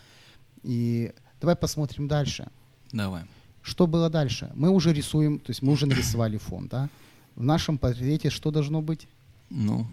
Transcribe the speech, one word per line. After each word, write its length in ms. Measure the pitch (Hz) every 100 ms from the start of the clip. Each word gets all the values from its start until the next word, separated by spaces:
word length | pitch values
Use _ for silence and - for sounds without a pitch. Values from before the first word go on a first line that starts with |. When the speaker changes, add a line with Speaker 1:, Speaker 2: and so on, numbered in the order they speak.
| - - - - - -
Speaker 1:
И 480 | - 120 117 117 117 - _ -
давай 140 | 151
посмотрим 540 | 170 160 - 147 - 143
дальше. 400 | 147 139 - - - _ _ -
Speaker 2:
Давай. 300 | 113 98 90 - - - -
Speaker 1:
Что 240 | - - 175
было 240 | 165 165
дальше? 400 | 160 135 - - 120
Мы 120 | 165
уже 220 | 190 160
рисуем, 460 | 147 143 151 151 147
то 120 | -
есть 120 | 117
мы 100 | 135
уже 140 | 143 143
нарисовали 520 | 127 - 113 113 107
фон, 300 | - 92 92
да? 200 | 120 143 - - - _ -
В 80 |
нашем 340 | 120 160 - 147
портрете 520 | 127 120 127 151 147
что 200 | - 156
должно 320 | 151 143 160
быть? 240 | 151 160 - _ - - -
Speaker 2:
Ну, 360 | 135 107 117 113